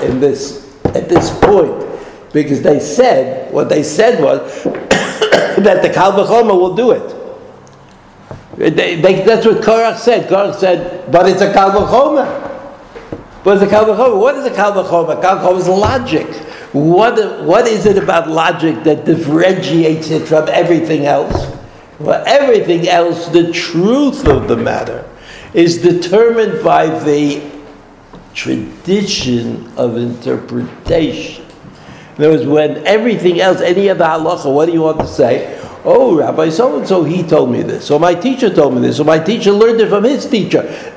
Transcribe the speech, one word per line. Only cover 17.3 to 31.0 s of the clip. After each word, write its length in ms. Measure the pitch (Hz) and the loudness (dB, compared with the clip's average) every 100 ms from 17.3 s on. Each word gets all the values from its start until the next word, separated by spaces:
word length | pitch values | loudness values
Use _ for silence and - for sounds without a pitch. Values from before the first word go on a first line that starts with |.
| - 156 | -4 0
what 220 | 196 240 | 2 2
is 200 | 214 202 | 2 2
it 100 | 190 | 2
about 300 | 185 170 160 | 2 0 0
logic 560 | 160 165 170 160 - | 0 0 0 -2 0
that 200 | 160 147 | 0 0
differentiates 1080 | - 156 139 160 185 185 165 165 160 151 - | 0 0 0 2 2 0 0 0 2 0 -2
it 160 | 160 - | -4 0
from 200 | 156 143 | 0 0
everything 580 | 160 170 165 - 156 143 | 0 2 2 0 -2 0
else? 500 | 139 - - - - - - - - | 0 -2 -4 -6 -10 -18 -20 -20 -14
Well, 260 | 151 - - | -6 -4 0
everything 600 | 269 269 214 - 170 175 | 2 4 2 2 -2 0
else, 400 | 175 170 165 160 | 0 0 -2 0
the 240 | 165 170 | 2 2
truth 760 | 165 - 170 196 262 285 - 151 | -2 -4 -2 2 2 0 0 0
of 200 | 131 - | 0 0
the 80 | 117 | -2
matter, 540 | 117 110 - 120 - - - - - | -2 -4 -6 -10 -14 -20 -20 -20 -4
is 280 | 202 170 170 | 2 2 2
determined 840 | 175 175 - 202 233 233 214 156 | 2 0 0 2 4 2 0 0
by 220 | 160 156 160 160 | 2 2 2 -2
the 380 | 151 147 147 143 - - - - - - - - - - | 0 0 0 -2 -8 -16 -20 -20 -20 -20 -20 -20 -18 -12
tradition 1400 | - 123 127 - 160 202 202 - 131 120 117 113 - - | -6 -6 -6 -12 -4 -2 -2 -4 -2 -2 -2 -8 -10 -4
of 200 | 123 120 | -4 -2
interpretation. 1500 | 120 120 131 123 - 120 120 - - 165 | -6 -6 -6 -6 -6 -8 -8 -10 -2 0